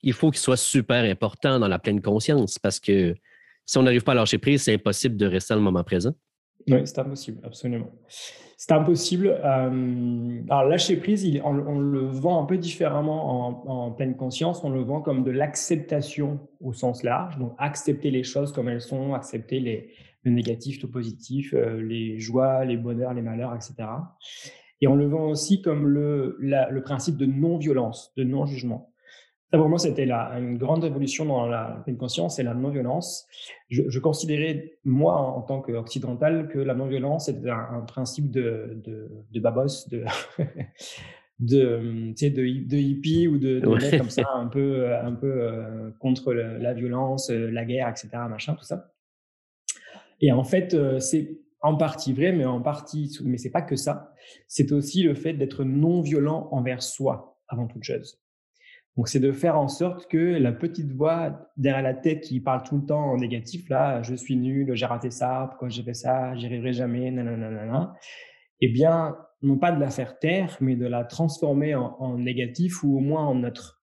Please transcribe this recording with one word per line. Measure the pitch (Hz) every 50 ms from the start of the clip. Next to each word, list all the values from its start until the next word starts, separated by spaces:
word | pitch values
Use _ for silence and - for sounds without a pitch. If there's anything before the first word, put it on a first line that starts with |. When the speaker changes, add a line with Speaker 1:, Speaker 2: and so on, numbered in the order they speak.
Speaker 1:
il | - 135
faut | 117 - - 160
qu'il | 143 -
soit | - - 127
super | 120 - - - 135 113 - 123 123 117
important | 107 95 - - 101 - - - 139 135 127
dans | 110 98
la | 90 87
pleine | - 113 101 101
conscience | 92 104 104 107 - - 151 143 110 95 - -
parce | - 101 - -
que | - - 98 98 92 85 87 - _ _ - _ _ _ _ _ _
si | - - 139
on | 127
n'arrive | 127 123 120
pas | - -
à | 131
lâcher | 120 110 107 - 104
prise, | - 139 143 139 -
c'est | - 107
impossible | 104 - 104 98 - - 127 113
de | 101 104
rester | 98 90 95 - - 113
dans | 107
le | 104
moment | 98 90 90 85
présent. | - 95 90 87 123 160 _ _ _ _ _ _ _ _ _ -
Speaker 2:
Oui, | - 131 127 -
c'est | - - 139
impossible, | 131 139 139 135 - - 113 - -
absolument. | 117 - - - 123 120 113 110 - - - _ _ - - - - - - - - _ _
C'est | - -
impossible. | 160 156 156 160 170 - - - 180 175 190 196 175 - -
Euh, | 143 135 131 131 131 127 131 127 127 123 123 123 120 120 117 120 120 120 117 117 113
alors, | 139 139 135
lâcher | 139 160 117 - - 185
prise, | 160 - - 214 202
il, | 190 175 143 143
on, | - 147
on | 143 143 143 147 143 143
le | 143 143 139 135
vend | 131 135 131 131 139 175 180 170
un | 147
peu | 147 185 185
différemment | 170 170 - - 165 151 143 147 151 156 156 160 151 135 127 123 123 123 123 - -
en, | 139 131 127 120
en | 120
pleine | 113 - 135 131 123
conscience. | 131 131 127 123 - 156 170 175 175 -
On | 143
le | 135 131
vend | 123 113 143 156
comme | 151 151 135 131
de | 127 131
l'acceptation | 127 135 147 147 147 - - - 180 156 147 - 156 147 139 - - - 147 139 147 143 - - _ _
au | - 131
sens | 117 - - 123 120 - -
large. | 120 123 - 180 180 156 139
Donc, | 127 120 - -
accepter | 139 147 143 - - 156 143 143 - 147
les | 131 127 123
choses | - - 143 143 143
comme | - 139 120 123
elles | 120 120
sont, | 117 - 139 131 135 139 139
accepter | 127 - - - 113 - - 131 131
les, | 127 120 110 107 - - - - - _ _ _ _
le | 123
négatif, | 120 120 117 123 113 117 - 139 131 -
le | - 120
positif, | 117 127 117 113 107 - - - 127 139 139 - 139
euh, | 127 117 113 113 113
les | 110 110 117 113 113 113 110 110
joies, | 110 113 117 127 131 135 131 131 131
les | 123 120
bonheurs, | 117 117 120 117 117 127 127 123
les | 120
malheurs, | 113 113 113 117 123 127 120
et | 117
cetera. | - - - - 113 110 113 139 175 - _ _ - - - - - - - - _ _ _ _
Et | 139 131
on | 135
le | 143 147
vend | 143 147 160 156 156
aussi | 151 147 - - 196 190
comme | 190 180 151 147 147
le, | 143 143 143 147 147 147 143 131 127 - -
la, | 135 139 139 135 127 -
le | 135 135
principe | 131 - 143 131 - 180 156
de | 123 139
non-violence, | 131 135 135 151 165 175 165 147 156 139 127 120 113 117 - - _ _
de | 135 131
non-jugement. | 127 135 139 147 143 139 127 120 120 113 - - _ _ _ _ - - - - _ _ _ _ _
Ça, | -
pour | 156 160 151
moi, | 170 170
c'était | 175 160 123 123 135
la, | 127 120 117 113 - 123 123
une | 123 120 123 117
grande | 131 131 160 165 165
révolution | 160 139 139 143 135 - - 156
dans | 151 135 127 120
la | 117 117 113 110 113 113 113 -
pleine | - 123
conscience, | 117 131 120 - - - 170 -
c'est | -
la | 127 120
non-violence. | 117 123 131 143 143 139 123 120 139 170 175 - - - - _ - - - - - - _ _
Je, | 120 123 143 139
je | 120 131
considérais, | - 160 151 - - 160 151 147 156 160 156 156 156 - - _ _
moi, | 139 127 135 151 165 175 151
en, | 139 127 131 131
en |
tant | 113 - 135 135
qu'occidental, | 135 - 117 117 113 - - 123 120 127 123 120 151 156 165 160 156 143
que | - 139
la | 135 135 127
non-violence | 131 135 135 135 135 127 139 147 - - -
était | 131 117 120 123
un, | 117 113 113 117
un | 120 117
principe | 113 - - 135 131 127 - - 147 139
de, | 117 131 120 117 113 110 110 117 113 113 101
de, | 113 110 107 110 113 107 107 - _
de | - 117
babos, | 107 113 113 131 135 143 139 - - -
de, | 120 117 117 117 107 - - - -
<laughs> | - 160 - - 156 117 - _ _ - - - - - - - - _ _ _ -
de, | 120 117 131 139 131 123 117 117 117 117 113 113 113 113
tu | 113
sais, | - 147 143
de | 139 131 127
hi-, | 127 127 139 127
de | 123 139
hippie | 147 143 139 139 139 139 156 160 170 175
ou | 170 147 143
de, | 131 131 131 127
de | 127
Speaker 1:
Ouais. | - 113 110
Speaker 2:
mecs | 127 143 165
comme | 147 127 117
ça, | - - 123 139 131
un | 123 120 120
peu, | 120 139 139 139 135 131 127 120 120
un | 117 117 120 120
peu, | 113 131 139
euh, | 135 127 117 113 113 113 113 110 113 110 110 110 113 _
contre | - 131 127 123 - 135 120
le, | 117 113 113 113 117
la | 117 120 123
violence, | 113 120 123 120 127 131 131 135 135 - -
euh, | 120 113 113 113
la | 117 117 117
guerre, | 117 123 131 127 120
et | 113
cetera, | - - 107 117 120 120 117
machin, | 113 107 - 147 156
tout | - -
ça. | - 170 185 - _ _ _ _ _ _ _ _ _ _ _ _ _ _ _ _ - - - - - - - - _ _ _
Et | - 143
en | 123 131 127
fait, | - - 185 185 185 175
euh, | 156 143 135 131 131
c'est | 131 - - 156 147 - - - _ _ _ _
en | - 151 156
partie | 147 160 147 - - - 139
vrai, | 127 131 151 185
mais | 185 165 135
en | 127 123 120
partie, | 120 151 147 147 - - - 151 147 143 147 - -
mais | - 123 120
c'est | 123 127
pas | - 175
que | 147 - 139
ça. | 135 - 147 139 - - - _ _ - - - - _
C'est | _ - - 147 139
aussi | 147 143 143 - - 185 185
le | 160 139
fait | 139 - 160
d'être | 160 143 139 131 - - 139
non-violent | 131 131 143 151 165 175 175 160 143 156 147 143 147 160 160 - -
envers | 139 131 120 131 127 123
soi, | - - - - 135 131 120 110 - - _ _ _ -
avant | 127 117 120
toute | 113 117 113 98
chose. | - - - - - - _ _ _ _ _ _ _ _ _ _ - - - _ _ _
Donc, | 131 120
c'est | - - 139
de | 127 139
faire | 135 - - 170 151
en | 202 185 175
sorte | - - 175 180 180 180 - -
que | -
la | 160 165 175 175 160 131 120
petite | 117 - - 170 170 - 151 143
voix | 135 131 147 156 165 170 165 151 139 - - _ _
derrière | 156 131 139 135 135 135
la | 131 131
tête | 135 - 165 156 151
qui | - - 127 127
parle | - 139 127 127 -
tout | - 147 143
le | 139
temps | 143 151 151 147 139
en | 127
négatif, | 127 123 117 120 117 113 - - 170 - -
là, « | 139 135 147 143 131 120
Je | 113 117 127
suis | 127 - - 135
nul, | 127 123 131 135 139 139 135 123
j'ai | 113 123
raté | 120 120 113 - 127
ça, | 120 - 127 127 127 131 131 131
pourquoi | - - 131 123
j'ai | 107 120 113
fait | 117 117
ça, | 120 - 127 127 131 127 127 127
j'y | 120 120
arriverai | 120 123 120 117 127
jamais, | 123 120 127 123 120 123 127 127
nanana, | 127 127 120 117 117 113 113 110
nanana », | 110 107 107 113 120 139 180 190 - - - - - - - - - _ _ _ _ _
eh | 131
bien, | 127 117 123 151 165 165 165 160 151 139 - - _ _ _
non | - 139 139
pas | 135 175 175
de | 170 147
la | 143 131
faire | - - 127 - - -
taire, | - 156 175 196 185 156 - -
mais | 135 131 127
de | 120 123
la | 123 120 120 120
transformer | 120 - - 165 160 147 - - 147 139 139 147 156 147
en, | 127 123 - - -
en | 131 127 123 120
négatif | 123 123 123 123 123 117 120 - 175 185 180 -
ou | - 143 139
au | 135
moins | 135 139 151 156 151
en | 143 127
neutre. | 127 120 120 117 - - - _ _ _ _